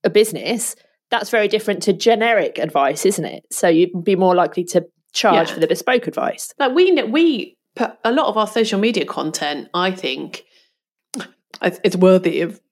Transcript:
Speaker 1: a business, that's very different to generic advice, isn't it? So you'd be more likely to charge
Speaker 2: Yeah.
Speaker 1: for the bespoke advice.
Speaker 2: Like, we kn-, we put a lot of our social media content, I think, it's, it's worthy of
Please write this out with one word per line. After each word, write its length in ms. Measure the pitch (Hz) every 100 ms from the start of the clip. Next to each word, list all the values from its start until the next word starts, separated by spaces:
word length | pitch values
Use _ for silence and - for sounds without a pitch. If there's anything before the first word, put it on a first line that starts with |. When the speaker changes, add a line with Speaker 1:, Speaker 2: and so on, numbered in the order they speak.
Speaker 1:
a 60 | 208
business, 640 | 208 220 - 104 233 - - _ _ _
that's 200 | 233 202
very 180 | 226 208
different 340 | 208 208 196
to 80 | 208
generic 640 | 170 233 226 226 220 151 -
advice, 480 | 156 151 139 156 190
isn't 180 | 196
it? 200 | 135 - _
So 180 | - 180
you'd 360 | 165 180 180
be 100 | 170 185
more 180 | 185
likely 300 | 180 175 -
to 200 | 170 180 170 _ _
charge 360 | - 214 165 165
Speaker 2:
Yeah. 60 |
Speaker 1:
for 60 | -
the 60 | 160
bespoke 400 | 185 - 254 -
advice. 460 | - - - - -
Speaker 2:
Like, 160 | 269
we 180 | 269 370
kn-, 160 | 320 214
we 440 | 277 330 240 - _ _ -
put 160 | - -
a 80 | 226
lot 140 | 262 -
of 100 | 214
our 100 | 208
social 320 | 233 220 202
media 260 | 220 214
content, 640 | 151 - 147 156 147 147 -
I 160 | 175 185
think, 520 | 185 147 139 - - _ _ _ _ _ _ _ - - _ _ -
it's, 180 | 180 175
it's 120 | 190 180
worthy 440 | 185 185 180 151
of 200 | 175 - _